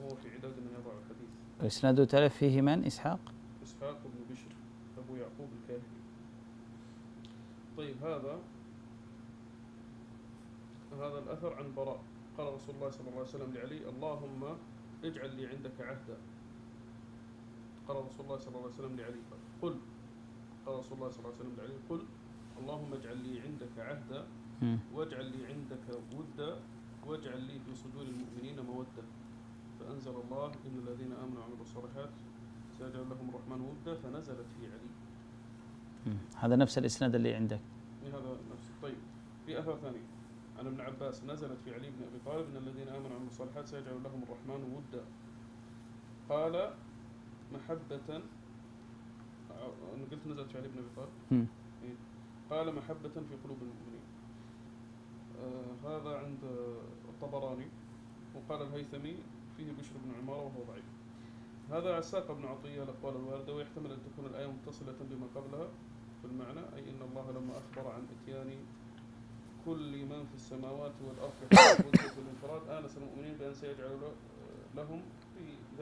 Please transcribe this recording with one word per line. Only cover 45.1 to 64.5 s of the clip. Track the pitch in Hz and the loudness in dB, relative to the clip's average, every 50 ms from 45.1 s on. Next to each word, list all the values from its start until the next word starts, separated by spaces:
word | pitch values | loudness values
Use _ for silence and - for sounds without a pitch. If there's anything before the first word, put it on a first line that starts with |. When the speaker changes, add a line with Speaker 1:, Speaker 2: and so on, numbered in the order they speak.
| - - - - - - - - - - - - - - - - - - - - - - - - | -12 -12 -12 -12 -12 -12 -12 -12 -12 -12 -12 -12 -12 -12 -12 -12 -12 -12 -12 -12 -12 -8 -2 0
Speaker 1:
قال: | 147 151 160 165 165 175 202 220 - - - - - - - - - - - - - - - - | 2 4 4 4 4 4 2 2 0 -6 -12 -12 -12 -12 -12 -12 -12 -12 -14 -14 -14 -12 -10 -10
"محبة"، | 135 139 - - 165 160 - - 143 139 - - 151 165 - - - - - - - - - - - - - - - - - - - - - - - - - - - - 127 123 117 - - 90 107 | -8 -6 -4 -2 -4 -4 -4 -4 -6 -6 -6 -6 -6 -6 -8 -10 -12 -14 -14 -14 -14 -14 -14 -14 -14 -14 -14 -14 -14 -12 -12 -12 -12 -12 -12 -12 -12 -12 -12 -10 -8 -6 -6 -6 -6 -8 -8 -8 -6
أنا | 135 135 127 | -6 -6 -6
قلت | 151 147 156 | -6 -6 -6
نزلت | 156 147 143 135 120 | -4 -4 -4 -6 -6
في | 135 131 | -6 -6
علي | 131 135 | -6 -6
بن | 123 127 | -6 -6
أبي | 120 117 - | -8 -8 -8
طالب. | - 135 - - - - - | -8 -8 -8 -10 -2 6 10
Speaker 2:
مم. | 131 123 113 110 - - - - - - - | 10 10 10 8 2 -6 -14 -14 -12 -10 -10
Speaker 1:
إيه. | 123 123 - - - - - - - - - - - | -10 -10 -10 -12 -12 -12 -14 -12 -12 -14 -10 -4 0
قال: | 151 160 160 165 151 | 2 2 2 2 0
"محبة | 143 117 131 160 156 - 147 | -2 -2 -4 -4 -4 -4 -6
في | - 160 156 - 139 131 - | -4 -4 -6 -6 -6 -8 -8
قلوب | 139 135 123 | -6 -6 -6
المؤمنين". | 123 120 117 - - 117 117 117 - - - - - - - - - - - - - - - - - - - - - - - - - - 113 - | -6 -8 -8 -8 -10 -10 -10 -10 -12 -12 -12 -12 -12 -12 -12 -12 -12 -12 -12 -12 -12 -12 -12 -12 -12 -12 -14 -14 -14 -14 -12 -12 -12 -10 -8 -6
آه، | 127 127 127 127 123 123 123 120 - 147 | -6 -4 -4 -4 -4 -6 -6 -6 -4 -4
هذا | 156 151 147 151 147 135 | -2 -2 -2 -2 -2 -2
عند | 143 143 139 131 135 131 127 120 120 120 117 113 113 117 113 - - - | -2 -4 -6 -4 -4 -4 -4 -2 -2 -2 -4 -6 -8 -10 -10 -12 -12 -12
الطبراني، | - - 147 135 139 139 135 131 127 123 135 - - - - - - - - - - - - - - | -8 -6 -4 -2 -2 0 0 0 -2 -4 -6 -8 -10 -12 -12 -12 -12 -14 -14 -14 -14 -12 -12 -10 -10
وقال | - - - 151 151 | -8 -4 -2 -2 -2
الهيثمي: | 143 135 143 147 143 - 143 139 143 156 175 - - - - - - - - | -2 -2 -2 -4 -4 -4 -6 -4 -4 -4 -4 -6 -8 -10 -12 -12 -12 -12 -10
"فيه | - 156 151 | -8 -6 -6
بشر | 139 120 117 - - 131 127 | -6 -6 -6 -8 -8 -6 -6
بن | 131 120 117 | -6 -6 -4
عمارة | 127 135 139 143 | -4 -4 -2 -2
وهو | 143 135 127 123 120 113 | -4 -4 -4 -6 -6 -6
ضعيف". | 117 120 117 - - - - - - - - - - - - - - - - 135 | -8 -8 -10 -10 -12 -14 -14 -14 -12 -12 -12 -12 -12 -12 -12 -12 -12 -10 -6 -2
هذا | 151 170 170 185 170 165 | 0 2 4 4 4 4
ساق | 160 - 190 185 - - | 2 2 2 0 0 0
ابن | 147 139 135 | -2 -4 -4
عطية | 127 135 135 139 143 143 143 | -4 -4 -4 -6 -6 -4 -4
الأقوال | 135 131 123 117 - 139 131 | -4 -4 -4 -4 -2 -2 -2
الواردة، | 127 131 131 135 139 135 147 147 | -2 -2 -2 -4 -4 -2 -4 -4
ويحتمل | 147 143 - - 156 151 143 | -4 -4 -4 -6 -6 -4 -4
أن | 135 127 | -6 -6
تكون | 117 - - 139 139 | -8 -8 -8 -6 -6
الآية | 135 - - 139 | -4 -4 -4 -4
متصلة | 139 | -4